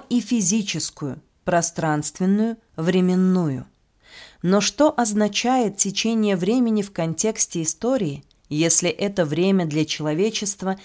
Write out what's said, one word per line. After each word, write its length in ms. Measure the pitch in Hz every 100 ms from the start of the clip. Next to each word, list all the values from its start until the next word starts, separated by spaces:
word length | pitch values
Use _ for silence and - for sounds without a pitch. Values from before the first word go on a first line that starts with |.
| -
и 100 | 240
физическую, 1000 | - 240 175 220 196 160 - - 143 - _ _ -
пространственную, 1120 | 175 156 - 151 151 - - 185 202 226 226 _ -
временную. 920 | 165 185 180 180 185 180 156 127 - _ _ _ _ - - _
Но 180 | 175 202
что 340 | 202 - 302 277
означает 800 | 226 208 208 208 240 262 214 202
течение 580 | 196 196 220 226 208 190
времени 460 | 175 254 233 214
в 100 | 196
контексте 720 | - 165 160 214 220 - 170
истории, 640 | 160 - 233 262 160 143 - _ -
если 400 | 151 165 - 175
это 340 | - 196 196
время 420 | 156 151 190 190 165
для 200 | 151 151
человечества 920 | - 151 156 214 220 202 - 185 190